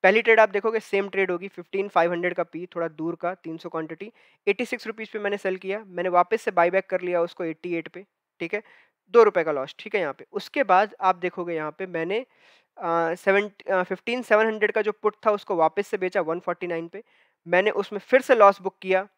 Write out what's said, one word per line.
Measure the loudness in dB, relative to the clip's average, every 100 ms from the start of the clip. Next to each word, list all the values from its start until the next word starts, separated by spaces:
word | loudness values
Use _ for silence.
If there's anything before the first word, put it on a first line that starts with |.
पहली | 4 4
ट्रेड | 4 6
आप | 4
देखोगे | 2 -2 -4
सेम | -4 -4 -2
ट्रेड | -4 -2
होगी, | -4 -8
फ़िफ़्टीन | -16 -8 -6 -2
फ़ाइव | 0 0
हंड्रेड | 0 -4
का | -4
पी, | -6 -8 -12
थोड़ा | -8 -8
दूर | -6 -8
का, | -6 -8
तीन | -8 -12 -14
सौ | -10
क्वांटिटी, | -10 -10 -12 -16 _ _ _ -2
एटी | -2
सिक्स | -2 -6 -10
रुपीज़ | -12 -12
पे | -6
मैंने | -6 -4
सेल | -4 -6
किया, | -6 -8 -8
मैंने | -6 0
वापस | 2 2 0
से | -2
बायबैक | 2 2 2 -2
कर | -6
लिया | -2 -2
उसको | -2 -4
एटी | -10 -8 -8
एट | -8 -8
पे, | -16 -20 _ _ _
ठीक | -6
है, | -6 -8 _ _ _ _
दो | 6
रुपये | 6 4
का | -2
लॉस, | -4 -6 -12
ठीक | -8
है | -4
यहाँ | -4
पे। | -8 -12
उसके | -12 -8 -4
बाद | 2 4 2 0
आप | 0 0
देखोगे | -4 -6 -6
यहाँ | -6 -6 -8
पे | -8
मैंने, | -6 -4 -4
अ, | -6 _ _ _ _ -8 -2 0 -2
सेवन, | -2 0 0 0 _ -4
अ, | -2
फ़िफ़्टीन | -2 -6 -6 -6
सेवन | 2 2 2
हंड्रेड | 0 -2
का | 0
जो | -2
पुट | -2 -4 -2 -2
था |
उसको | -2 -2 0
वापस | 2 0 -4
से | -4
बेचा | -2 -2
वन | -2 -4
फ़ोर्टी | -6 -6 -6
नाइन | -6 -8
पे, | -16 -20 _ _ _ 0
मैंने | 2 2
उसमें | 0 -4 -8
फिर | 2 2
से | 4
लॉस | 6 6 6
बुक | -6 _
किया | -2 -2 -2